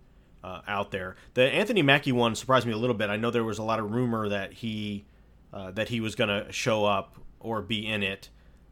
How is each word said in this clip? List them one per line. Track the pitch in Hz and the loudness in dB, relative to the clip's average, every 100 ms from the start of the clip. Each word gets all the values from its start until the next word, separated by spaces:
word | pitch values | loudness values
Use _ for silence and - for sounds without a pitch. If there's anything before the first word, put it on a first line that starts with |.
| - - - - 92 | -20 -20 -20 -16 -14
uh, | 90 - | -10 -4
out | 101 101 | -4 -4
there. | 95 92 - - | -6 -8 -12 -4
The | - | 2
Anthony | 131 143 214 220 | 4 4 2 4
Mackie | 139 143 139 | 6 4 4
one | 123 117 107 | 2 2 0
surprised | - 127 117 | 2 2 2
me | |
a | 107 | 0
little | 123 110 | 0 0
bit. | 104 | 0
I | 104 | 0
know | 120 | 0
there | 117 | 0
was | 113 104 | 0 -2
a | |
lot | 110 110 | -2 -2
of | 104 | 0
rumor | 117 123 113 104 | 0 0 0 -2
that | 101 95 | -2 -4
he, | - 113 107 104 101 - - - - - | -8 -6 -4 -6 -8 -10 -20 -20 -20 -16
uh, | 101 92 | -12 -8
that | 95 107 | -4 -2
he | 120 | -2
was | 110 104 | -2 0
gonna | 107 101 - | 0 0 -2
show | - 127 110 104 | -2 2 4 4
up | 98 - - - - | 2 -2 -12 -20 -12
or | 113 110 | -6 -6
be | 92 110 107 | -4 -4 -2
in | 107 | -2
it. | 98 98 - - - - - | -2 -4 -12 -20 -20 -20 -20